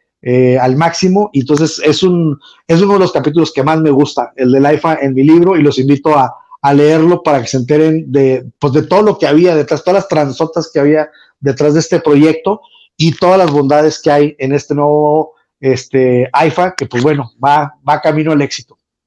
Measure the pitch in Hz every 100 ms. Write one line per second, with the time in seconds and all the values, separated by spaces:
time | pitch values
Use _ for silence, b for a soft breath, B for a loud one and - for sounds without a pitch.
0 | _ _ 123 127 127 127 127 131 165 -
1 | 185 190 208 139 120 151 156 - 147 151
2 | 185 175 160 143 b b b 165 196 202
3 | 180 143 143 160 156 - 139 160 156 139
4 | 143 - 120 - 127 135 139 151 165 156
5 | 139 131 143 170 175 180 143 135 135 143
6 | 156 147 127 - B B 143 143 147 160
7 | 165 175 160 139 113 135 123 151 160 160
8 | 147 135 135 127 120 - 147 143 151 185
9 | 214 - 143 147 180 156 139 147 - 196
10 | 196 156 143 127 160 175 156 151 143 151
11 | 151 b b b 139 131 147 151 156 175
12 | 151 147 156 156 190 220 _ b b -
13 | 160 139 180 190 175 143 139 147 156 -
14 | 160 147 147 - 135 143 - 147 147 151
15 | 151 151 151 _ _ _ 135 127 - 135
16 | 127 123 127 143 160 - 180 - 131 120
17 | 143 143 120 _ 135 147 143 - 139 147
18 | 160 156 156 147 139 - - _ _ _